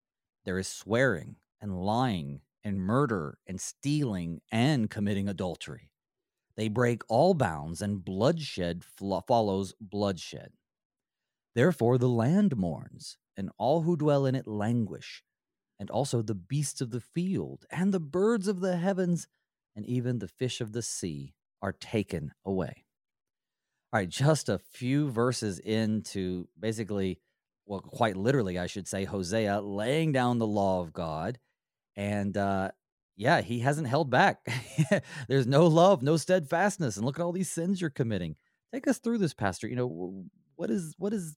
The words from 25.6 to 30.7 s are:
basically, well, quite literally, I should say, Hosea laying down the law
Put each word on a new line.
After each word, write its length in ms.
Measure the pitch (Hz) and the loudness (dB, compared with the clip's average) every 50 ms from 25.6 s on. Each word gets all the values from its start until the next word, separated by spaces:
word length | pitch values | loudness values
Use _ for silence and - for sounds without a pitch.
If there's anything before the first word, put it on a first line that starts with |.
| - 104 110 110 113 107 110 107 104 - - 101 92 92 92 90 87 - _ 78 | -4 -2 0 2 2 2 0 -2 -2 -4 -4 -4 -2 -2 -2 -4 -6 -10 _ -8
basically, 600 | 92 110 110 110 113 92 104 101 95 95 90 - _ _ _ _ _ _ _ _ _ | -4 -4 -4 -4 -4 -4 -2 -2 -2 -2 -2 -6 _ _ _ _ _ _ _ _ _
well, 140 | - 101 90 | -10 -10 -8
quite 360 | - - - - 117 113 92 | -10 -8 -2 0 0 0 2
literally, 420 | 92 98 120 139 135 107 92 90 90 | 0 0 2 2 2 2 0 -2 -2
I 80 | 90 | -4
should 220 | 87 - 104 87 - | -4 -6 -8 -8 -6
say, 160 | - 95 98 | -4 -4 -4
Hosea 560 | 90 104 98 92 85 101 113 110 101 101 107 | -2 -4 -4 -4 -2 0 0 2 2 0 0
laying 520 | 101 101 98 101 107 123 135 160 160 156 139 | -2 -4 -4 -4 -2 0 0 0 2 2 2
down 260 | 131 123 123 120 117 | 2 2 2 2 2
the 80 | 113 | 0
law 340 | 107 104 104 98 95 | 0 2 2 2 2